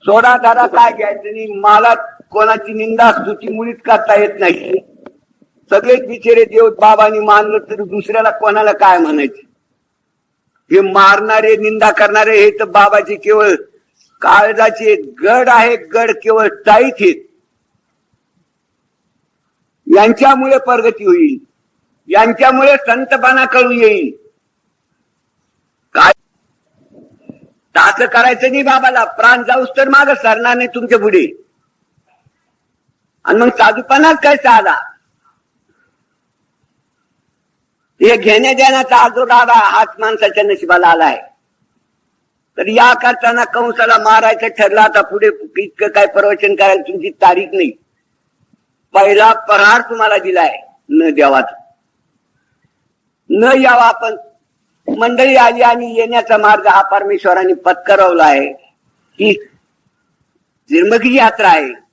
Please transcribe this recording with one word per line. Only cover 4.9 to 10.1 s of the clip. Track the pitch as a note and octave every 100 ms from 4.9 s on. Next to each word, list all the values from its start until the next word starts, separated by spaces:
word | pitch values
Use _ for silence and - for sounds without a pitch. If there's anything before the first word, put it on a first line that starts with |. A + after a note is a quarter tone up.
| _ - _ _ _ _ _ _
सगळेच | G3 A#3 B3+ B3+
बिचारे | A#3 A#3 A#3
देव | A3 G#3+ A3+
बाबांनी | A3 G#3+ G#3+ G#3+ G#3+
मानलं | G#3 G#3 G#3+ G#3+
तर | - G#3
दुसऱ्याला | G3+ G3+ F#3+ A3+ A3
कोणाला | - G#3+ G#3 G#3+
काय | G#3 G3 F3+
म्हणायचं? | D#3+ D3+ C#3 - _ _ _ _ _ _ _